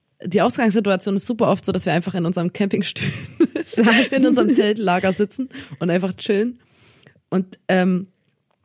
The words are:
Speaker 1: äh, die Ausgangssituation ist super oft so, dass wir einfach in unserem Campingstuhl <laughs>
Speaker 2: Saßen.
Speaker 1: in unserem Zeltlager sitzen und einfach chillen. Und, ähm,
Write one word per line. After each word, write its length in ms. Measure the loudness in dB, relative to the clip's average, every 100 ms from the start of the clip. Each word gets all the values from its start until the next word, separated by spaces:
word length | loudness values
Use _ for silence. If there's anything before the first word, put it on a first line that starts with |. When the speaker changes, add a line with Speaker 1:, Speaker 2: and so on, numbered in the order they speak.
| _ _
Speaker 1:
äh, 40 | -2
die 140 | 2
Ausgangssituation 720 | 2 2 2 2 2 0 0 -2
ist 100 | -2
super 220 | 0 0
oft 160 | 0
so, 80 | -2
dass 140 | -4 0
wir 60 |
einfach 200 | -2 -2
in 120 | -2 -2
unserem 260 | -2 -4
Campingstuhl 540 | -2 -2 -2 -4 -6 -6 -6 -6
<laughs> 280 | 0 0 0
Speaker 2:
Saßen. 560 | -2 2 4 4 4 2
Speaker 1:
in 40 | 4
unserem 240 | 4 4
Zeltlager 600 | 2 2 0 0 0 0
sitzen 360 | 0 -2 -4 -10 -12 -18 -6
und 100 | -2
einfach 240 | 0 -2 -4
chillen. 420 | -2 0 -2 -6 _ _ _ _ _ _ _
Und, 280 | -4 -4 -8 -2
ähm, 400 | 0 2 0 -4 _ _ _ _ _